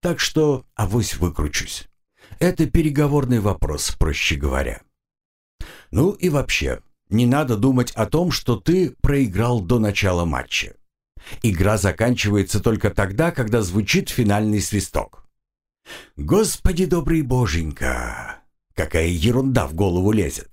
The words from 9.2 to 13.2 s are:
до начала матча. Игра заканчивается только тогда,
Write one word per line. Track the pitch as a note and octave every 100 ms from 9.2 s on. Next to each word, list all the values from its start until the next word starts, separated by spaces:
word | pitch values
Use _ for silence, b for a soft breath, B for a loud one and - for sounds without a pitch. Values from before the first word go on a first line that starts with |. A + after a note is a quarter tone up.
| B2+ F2+ A#2 B2
до | F2 A#2+
начала | G#2+ G2+ G2 F2+ F2
матча. | C2 - - - - _ _ _ - B B
Игра | - F2 F#2+ G#2+
заканчивается | F#2+ E2 A#2 B2 - G2+ F#2+ -
только | - A2 G#2+
тогда, | - G2 G2+